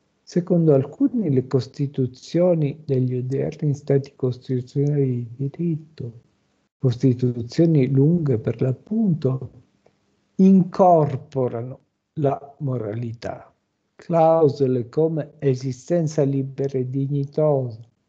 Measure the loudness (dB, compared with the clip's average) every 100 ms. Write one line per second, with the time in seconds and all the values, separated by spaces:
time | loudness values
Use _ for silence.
0 | _ _ -6 -4 0 2 4 4 2 0
1 | -2 0 0 0 0 -2 -4 -6 -6 -4
2 | -4 -6 -6 0 2 2 -2 -4 -4 -2
3 | 0 -2 -4 -4 -4 -4 -4 -4 0 0
4 | 0 -4 -4 -4 -6 -6 -4 -4 -2 0
5 | 0 -2 -6 -8 -8 -4 -4 -4 -8 -16
6 | -14 -16 _ _ _ _ _ _ -2 2
7 | 0 2 0 -2 -6 0 4 4 2 4
8 | 4 2 0 -2 -2 -2 -2 -4 -6 -2
9 | 0 0 -2 -4 -8 -18 _ _ _ _
10 | _ _ _ 4 6 6 4 4 6 6
11 | 4 -2 -8 -4 -4 -4 -10 -14 _ _
12 | _ -4 -2 -2 -8 -10 -6 -4 -6 -6
13 | -8 -10 -12 -12 -16 _ _ _ _ _
14 | -4 2 4 4 4 2 0 0 -2 -2
15 | 0 -2 -8 -4 -2 -2 -4 -8 -4 -2
16 | -2 0 0 0 -4 -6 -4 -4 -4 -4
17 | -2 -4 -4 0 2 2 -2 -10 -18 _